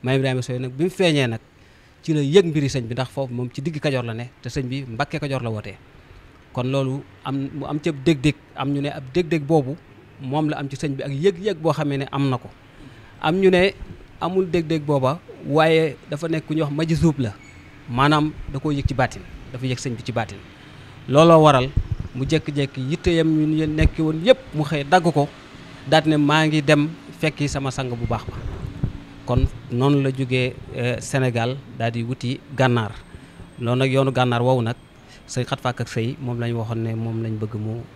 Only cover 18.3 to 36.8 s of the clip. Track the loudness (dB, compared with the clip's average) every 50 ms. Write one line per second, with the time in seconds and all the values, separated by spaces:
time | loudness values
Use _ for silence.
18.3 | -2 -6 -12 -8 -8 -4 -2 -2 -2 0 0 0 2 2 0 0 0 -8 -16 -16
19.3 | -18 -18 -18 -14 -12 -6 -4 -4 -4 -4 -4 -6 -6 -6 -8 -6 -4 -4 -4 -4
20.3 | -8 -16 -16 -20 -20 -20 -20 -20 -20 -20 -20 -20 -20 -18 -6 2 6 8 8 10
21.3 | 10 10 8 8 6 6 2 2 0 -2 -2 -2 -4 -6 -6 -10 -6 -6 -2 0
22.3 | 0 0 0 -2 -2 -2 -2 -2 -4 -6 -4 -4 -4 -2 0 2 2 4 4 4
23.3 | 4 2 2 2 2 0 0 0 2 2 2 2 2 2 -2 -2 0 0 4 4
24.3 | 4 4 2 -10 -4 -4 -2 -2 -2 -4 0 4 4 4 4 4 2 2 0 0
25.3 | -2 -14 -20 -20 -20 -20 -20 -20 -20 -16 -2 4 4 4 4 4 2 4 4 4
26.3 | 4 4 4 4 2 0 4 4 4 4 4 0 -2 -10 -16 -20 -10 -4 -2 -2
27.3 | -2 -2 -4 -2 -2 -4 -4 -4 -4 -4 -6 -6 -6 -4 -4 -4 -4 -4 -4 -8
28.3 | -12 -8 -8 -8 -8 -8 -10 -10 -6 -4 -4 -4 -4 -6 -14 -16 -18 -18 -4 0
29.3 | 2 2 2 2 0 -6 -10 -6 -2 2 4 4 4 4 2 2 0 0 -2 0
30.3 | 2 0 0 0 -2 -6 -14 -12 -8 -4 -2 -2 -2 -4 -6 -2 0 0 2 2
31.3 | 2 0 0 -2 -2 -6 -10 -14 -8 -2 -2 -2 -2 -2 -4 -4 -6 -4 -4 -6
32.3 | -6 -6 -8 -14 -2 2 2 4 4 2 0 -2 -6 -12 -16 -18 -20 -20 -20 -20
33.3 | -20 -20 -20 -18 -12 -6 -2 0 2 2 2 2 4 4 2 2 2 2 2 2
34.3 | 2 2 2 2 2 2 2 -2 -4 -6 -10 -20 -20 -20 -20 -20 -20 -20 -18 -10
35.3 | -6 -6 -4 -4 -4 -4 -2 -4 -2 -2 -6 -4 -2 -2 -2 -2 -4 -6 -6 -6
36.3 | -4 -4 -2 -2 -2 -2 -4 -4 -4 -4